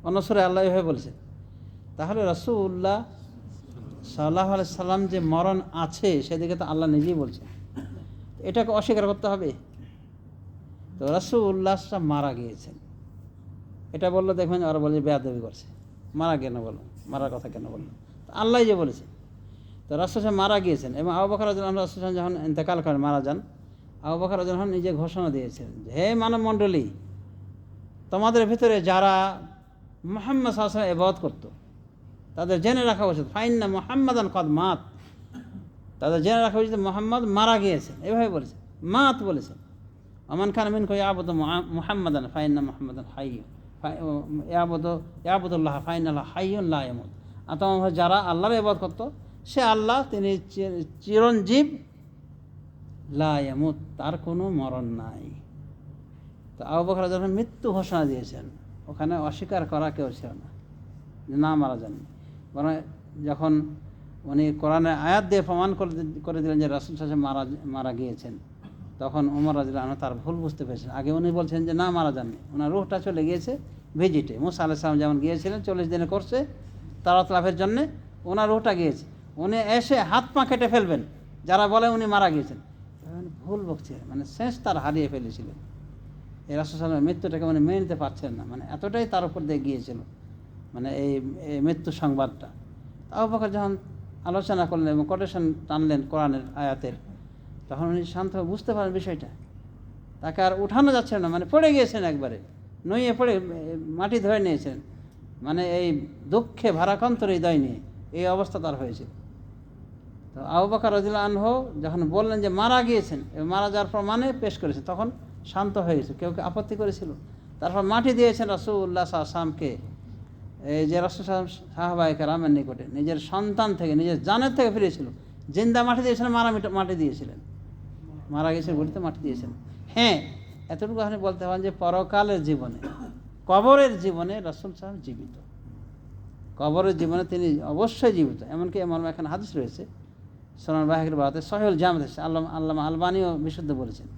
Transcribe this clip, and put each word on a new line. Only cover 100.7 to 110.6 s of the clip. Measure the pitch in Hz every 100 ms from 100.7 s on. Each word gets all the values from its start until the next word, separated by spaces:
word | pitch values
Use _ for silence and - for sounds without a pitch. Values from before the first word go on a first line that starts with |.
| 220 285
যাচ্ছে | 254 233 208
না, | 170
মানে | 170
পড়ে | 175 302 320
গিয়েছেন | 285 240 220
একবারে, | 175 143 135 107 - - - - 170
নইয়ে | 226 247
পড়ে, | 233 247
এ, | 190 180 165 156 165 160
মাটি | 160 190 233
ধরে | 202 214
নিয়েছেন, | 190 147 - - - - - - - -
মানে | 131 165 180 175
এই | 175 147 143 - 139
দুঃখে | 202 233 - 233
ভারাক্রান্ত | 160 185 202 240 233
হৃদয় | 208 180 170 156
নিয়ে | 135 117 - - -
এই | 160 180
অবস্থা | 185 190 185
তার | 160 139
হয়েছিল। | 127 107 120 - - - - - - - - - - - -
তো | 131
আবু | 143 165